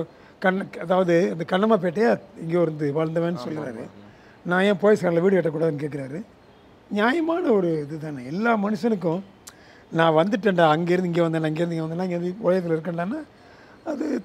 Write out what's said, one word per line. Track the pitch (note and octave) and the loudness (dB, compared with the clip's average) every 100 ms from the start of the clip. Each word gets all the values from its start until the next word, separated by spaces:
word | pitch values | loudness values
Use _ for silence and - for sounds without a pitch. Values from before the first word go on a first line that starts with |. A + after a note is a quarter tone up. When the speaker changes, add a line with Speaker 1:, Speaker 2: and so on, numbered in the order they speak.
| E3 - - - | -2 -10 -20 -4
Speaker 1:
கண்-, | F#3+ F#3+ F#3+ - | -2 0 -4 -8
அதாவது | E3+ F#3 F3+ E3+ G3+ | -2 2 4 4 2
அந்த | F3 E3 | -2 -2
கண்ணம்மாப்பேட்டையா | F#3 G#3+ A3 F3 E3 A3+ G3 - - | 0 4 2 2 0 2 0 -4 -12
இங்கே | E3 E3+ E3 | -2 0 0
இருந்து | D#3 D3+ C#3+ | 0 -2 -2
வாழ்ந்தவன்னு | D#3+ E3 E3+ F3 | -2 -2 -2 -4
Speaker 2:
ஆமா, | - | -6
Speaker 1:
சொல்றாரு. | D3+ C#3+ A2+ | -8 -8 -10
Speaker 2:
ஆமா, | - | -14
ஆமா. | - - - - - - | -16 -20 -20 -20 -14 -2
Speaker 1:
"நான் | F3+ G3 | 0 2
ஏன் | G3 | 2
boys | G3+ G#3+ | 4 4
கார்டில் | F3 E3+ F#3 | 2 2 4
வீடு | F#3+ | 4
கட்டக்கூடாதுன்னு?" | E3 D3+ E3 D#3 D3+ | 2 0 0 -2 -6
கேட்குறாரு. | C#3+ C3 D3+ A#3 - - - - - - G3+ | -8 -10 -10 -12 -18 -20 -20 -20 -20 -6 0
நியாயமான | A3 E4 D#4+ E4+ D#4+ G#3 | 2 2 0 0 2 2
ஒரு | F3 D#3+ C#3+ | 2 -2 -4
இது | D#3 D#3 | -8 -10
தானே. | C#3+ B2 | -10 -8
எல்லா | E3+ A3+ A3+ G3+ | -2 0 0 0
மனுஷனுக்கும், | G#3+ A#3 G#3 E3 E3+ G3 - - - - - - D#3+ | 0 0 0 -2 -4 -6 -18 -20 -20 -20 -20 -6 2
"நான் | E3 D#3 | 4 4
வந்துட்டேன்டா, | F3+ G#3 G3+ F3+ E3 D3+ | 2 2 0 4 4 4
அங்கேருந்து | E3+ F3+ F3+ | 2 0 0
இங்கே | E3+ E3 | 0 0
வந்தேன், | D#3+ D#3 | 0 -2
அங்கேருந்து | D#3 E3+ E3 | -2 -2 -4
இங்கே | D#3+ | -6
வந்தேன்னா, | E3 F#3 | -4 -4
இங்கேருந்து | F3 F3 F#3+ F3 | -4 -4 -4 0
உலகத்தில் | F#3 E3+ D#3+ | 0 0 -2
இருக்கேன்டான்னா", | E3 E3+ F3+ D4+ D4 - - - - - E4+ | -2 -6 -6 -6 -10 -18 -20 -20 -20 -16 -8
அது | D4+ D#4 B3 | -6 -4 -4